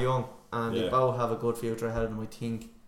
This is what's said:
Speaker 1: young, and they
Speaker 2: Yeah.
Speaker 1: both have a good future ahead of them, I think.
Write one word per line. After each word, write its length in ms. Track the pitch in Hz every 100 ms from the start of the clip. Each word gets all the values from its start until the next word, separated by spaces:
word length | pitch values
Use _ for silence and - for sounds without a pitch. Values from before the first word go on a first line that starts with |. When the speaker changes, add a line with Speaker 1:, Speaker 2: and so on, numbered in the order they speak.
Speaker 1:
young, 260 | 127 127 - - -
and 220 | 117 113 113
they 80 | 113
Speaker 2:
Yeah. 40 |
Speaker 1:
both 260 | 131 127 117
have 120 | 117
a 60 | 113
good 200 | 117 117
future 300 | 117 113 113
ahead 160 | 113
of 80 | 113
them, 80 | 107
I 80 | 107
think. 440 | - 120 113 - -